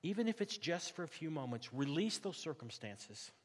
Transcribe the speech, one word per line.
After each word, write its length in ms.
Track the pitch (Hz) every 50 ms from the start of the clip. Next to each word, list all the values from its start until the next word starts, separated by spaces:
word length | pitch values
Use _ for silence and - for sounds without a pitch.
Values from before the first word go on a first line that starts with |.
even 260 | - 170 208 208 240
if 140 | 226 214 -
it's 160 | 208 208 -
just 380 | - - 156 170 180 - - -
for 80 | - 175
a 40 |
few 220 | 160 - - 160 160
moments, 420 | 156 147 131 127 123 - - -
release 460 | 127 131 139 139 143 165 208 220 -
those 200 | - - 196 170
circumstances. 920 | - - 165 147 - 123 113 - - - 107 101 - - - 101 - - - - _